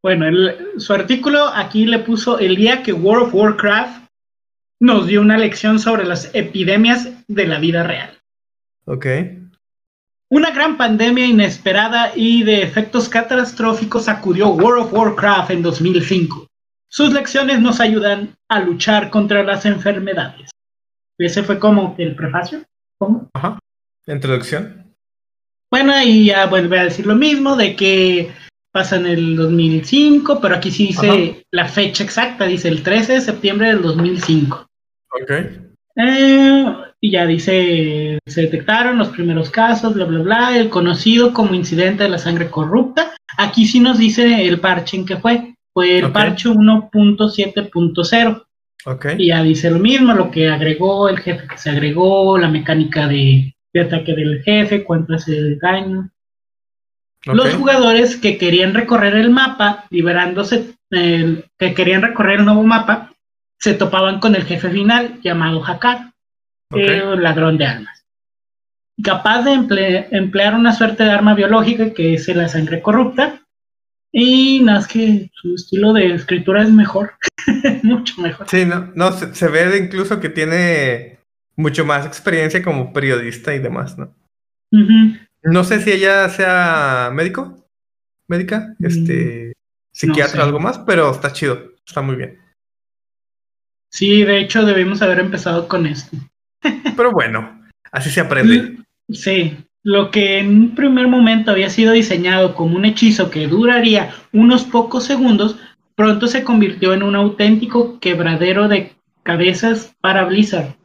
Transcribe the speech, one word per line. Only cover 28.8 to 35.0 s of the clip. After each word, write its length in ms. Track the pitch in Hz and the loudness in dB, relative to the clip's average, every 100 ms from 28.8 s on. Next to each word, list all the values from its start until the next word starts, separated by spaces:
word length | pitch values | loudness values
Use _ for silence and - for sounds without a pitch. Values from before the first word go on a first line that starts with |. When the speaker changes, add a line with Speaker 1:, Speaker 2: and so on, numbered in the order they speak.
| 185 190 | -2 -2
Speaker 1:
en 100 | 180 | -2
el 300 | 170 165 160 | -2 0 0
dos 140 | 160 | 0
mil 340 | 170 165 160 | 2 2 0
cinco, 540 | - 269 294 285 285 285 | 0 2 4 4 2 0
pero 140 | 190 180 | 0 -2
aquí 140 | 190 | -4
sí 180 | - 196 | -2 -2
dice 200 | 170 - | 2 4
Speaker 2:
Ajá. 320 | 202 170 - _ | 4 0 -6 _
Speaker 1:
la 160 | 175 139 | -4 -2
fecha 360 | - 190 - | -2 -2 -4
exacta, 420 | 202 - 247 247 190 | -6 -4 -6 -4 -4
dice 220 | 180 175 | -2 -2
el 140 | 156 | -4
trece 320 | 185 214 220 | 0 0 2
de 60 | 262 | 0
septiembre 480 | 240 214 196 202 226 | -2 -4 -2 0 0
del 140 | 208 | 2
dos 140 | 170 160 | 0 0
mil 240 | 175 180 | 0 -2
cinco. 440 | - 160 139 135 - _ _ _ | 0 0 0 -4 -12 _ _ _